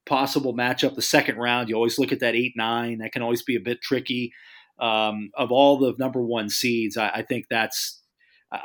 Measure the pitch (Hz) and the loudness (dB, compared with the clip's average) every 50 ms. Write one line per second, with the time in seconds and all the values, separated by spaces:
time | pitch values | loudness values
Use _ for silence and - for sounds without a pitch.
0 | _ - 143 131 139 135 - 143 135 131 117 120 123 123 127 - - 135 139 120 | _ -2 0 0 0 0 0 0 0 0 0 0 0 0 0 0 0 0 0 -2
1 | - - - 147 - - 113 110 120 120 120 123 120 110 113 110 117 117 113 - | -2 4 4 4 4 2 -2 0 0 0 0 0 0 -2 0 2 2 2 2 0
2 | 131 - 135 - 127 117 113 117 123 123 - 113 110 113 117 117 120 117 117 110 | 0 0 0 0 0 2 2 2 0 0 -2 -2 -2 0 0 -2 -2 -4 -6 -6
3 | 110 113 - 127 120 117 120 120 - - 123 110 92 120 120 - - - 139 123 | -8 -8 -6 -4 -2 0 -2 -2 -2 -2 -2 -2 -2 -4 -4 -4 -2 -2 -2 -2
4 | 120 - 127 123 120 120 - - - - - - - _ _ - 120 117 110 110 | 0 -2 -4 -4 -4 -6 -8 -16 -20 -20 -20 -20 -20 _ _ -4 -2 0 2 2
5 | 110 107 107 107 104 104 - - 127 113 123 135 143 143 143 131 135 127 117 - | 0 0 -2 -4 -8 -8 -4 -4 -2 2 6 6 8 8 6 6 2 0 2 0
6 | 131 131 123 131 120 113 117 113 107 104 98 - - 123 117 117 110 104 - 117 | -4 -2 0 -2 -2 0 -2 -2 -2 -2 -2 0 0 0 0 0 0 -2 -2 -2
7 | 107 98 87 110 - - 123 117 - - 120 113 110 - - - - - - - | -2 -2 -2 -4 -4 -4 -6 -6 -4 -4 -2 -2 -2 -2 -2 -6 -6 -6 -8 -14
8 | _ _ _ _ _ _ _ _ _ _ - - | _ _ _ _ _ _ _ _ _ _ -12 -4